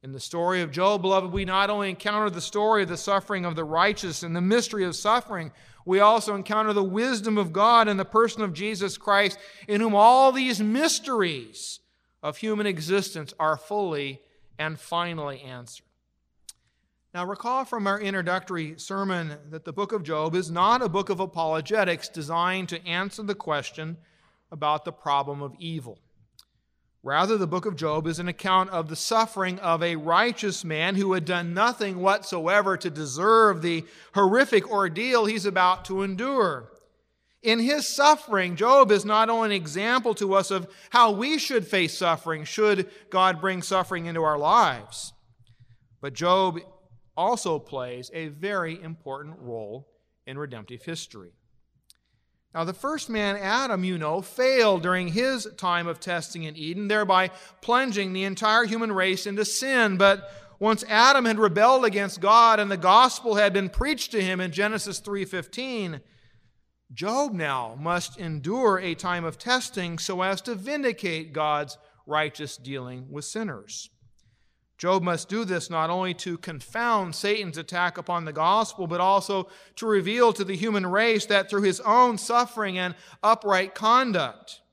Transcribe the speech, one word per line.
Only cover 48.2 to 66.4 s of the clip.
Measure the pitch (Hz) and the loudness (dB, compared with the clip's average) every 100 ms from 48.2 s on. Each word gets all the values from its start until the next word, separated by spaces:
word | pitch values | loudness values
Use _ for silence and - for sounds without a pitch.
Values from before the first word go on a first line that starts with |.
| 156 | -12
very | 147 190 202 165 165 | -8 -6 -4 -6 -8
important | 165 165 - 135 147 160 | -12 -14 -12 -12 -12 -16
role | 123 113 104 117 139 _ _ _ - | -12 -10 -10 -14 -16 _ _ _ -16
in | 135 | -12
redemptive | 147 120 104 120 | -12 -14 -16 -16
history. | - 165 - 110 90 _ _ _ _ _ _ _ _ _ _ _ _ | -12 -12 -12 -18 -20 _ _ _ _ _ _ _ _ _ _ _ _
Now, | 165 | -8
the | 165 | -8
first | 185 277 311 - | -6 -6 -6 -6
man, | 220 202 202 | -4 -2 -4
Adam, | 196 233 269 196 | -2 -2 -2 -2
you | 185 175 | -2 -4
know, | 151 170 | -4 -6
failed | 190 - 254 262 220 185 | -6 0 2 4 4 4
during | 170 180 180 | 2 -2 -2
his | 175 262 254 208 - | -2 -2 -2 -8 -6
time | 185 175 170 | -2 -2 -2
of | 165 | -8
testing | - 175 156 170 | -6 -6 -6 -10
in | 160 160 | -12 -10
Eden, | 156 180 202 | -10 -6 -2
thereby | 214 196 185 185 185 - _ | 0 4 4 4 -4 -20 _
plunging | - 240 262 202 190 | 0 0 2 -2 -4
the | 185 | -4
entire | 196 190 214 220 | -4 0 2 4
human | 233 226 226 | 2 0 -2
race | 196 185 190 208 | 0 0 0 -4
into | 202 | -4
sin. | 208 - 262 262 220 185 | -2 -2 0 2 2 6
But | 196 196 - - - - | 6 4 -2 -20 -20 -2
once | 208 214 220 | 0 0 2
Adam | 214 240 277 | 6 8 8
had | 233 214 | 4 2
rebelled | 214 170 226 262 | 0 4 6 6
against | 240 196 202 196 | 2 0 -4 -2
God | 190 226 233 220 | 4 6 8 6
and | 202 | 2
the | 196 | 0
gospel | 180 208 254 - 240 | 6 6 6 2 -2
had | 208 202 | 2 2
been | 196 190 | 2 -2
preached | - 269 294 - | -2 -2 -2 -4
to | 226 | -2
him | 185 185 | -2 -2
in | 185 | -4
Genesis | 156 208 214 202 185 | -2 -2 -2 -6 -10
three | - 202 | -6 -6
fifteen, | 190 185 - - 262 240 185 147 _ _ _ _ | -4 -6 -8 -10 -8 -6 -6 -8 _ _ _ _